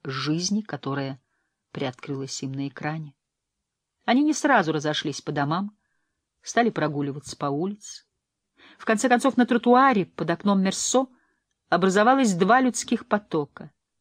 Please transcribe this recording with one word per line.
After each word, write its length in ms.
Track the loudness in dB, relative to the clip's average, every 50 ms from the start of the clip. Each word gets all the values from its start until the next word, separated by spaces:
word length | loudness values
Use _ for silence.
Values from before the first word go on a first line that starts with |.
| -12
жизни, 580 | -10 -8 -6 -4 -4 -4 -2 -2 -2 -4 -4
которая 580 | -4 -6 -10 -8 -6 -6 -6 -4 -6 -8 -10 -12 _ _ _ _ _ _ _ _ _ _
приоткрылась 720 | -10 -6 -6 -6 -6 -10 -10 -10 -8 -8 -8 -10 -10 -10 -10
им 80 | -8
на 160 | -8 -8 -8
экране. 460 | -8 -10 -8 -10 -8 -8 -8 -12 -14 _ _ _ _ _ _ _ _ _ _ _ _ _ _ _ _ _ _ -2
Они 180 | 0 2 2 2
не 100 | 2 0
сразу 380 | 0 2 4 4 4 4 2
разошлись 500 | -2 -2 -2 -2 -4 -4 -4 -6 -8 -8
по 100 | -8 -6
домам, 440 | -4 -2 -2 -2 -2 -4 -4 -6 _ _ _ _ _ _ _ _ _ _ _ _ _ _
стали 280 | -12 -2 0 2 2 2
прогуливаться 640 | 2 0 -2 -2 -2 -4 -6 -6 -6 -10 -12 -16 -10
по 120 | -6 -4
улице. 580 | -4 -2 -2 -4 -6 -6 -10 -16 -20 -20 -20 _ _ _ _ _ _ _ _ _ _ _ _ _ -20 -20
В 80 | -10 -2
конце 240 | 0 0 2 4 4
концов, 280 | 2 4 4 2 4
на 80 | 4 2
тротуаре 600 | 4 2 2 4 6 6 6 6 6 4 2 0
под 240 | -2 -4 -8 -4 -4
окном 320 | -4 -2 0 0 2 2
Мерсо 460 | 0 0 -2 -4 -4 0 0 0 0 0 _ _ _ _ _ _ _ _ _ _ _ -2
образовалось 640 | 0 2 2 2 4 4 4 4 4 4 4 2 2
два 280 | 0 2 4 4 4
людских 460 | 4 2 -2 -4 -4 -4 -4 -4 -2
потока. 640 | -2 -4 -4 -4 -4 -4 -4 -4 -4 -10 -20 -20 -20 _ _ _ _ _ _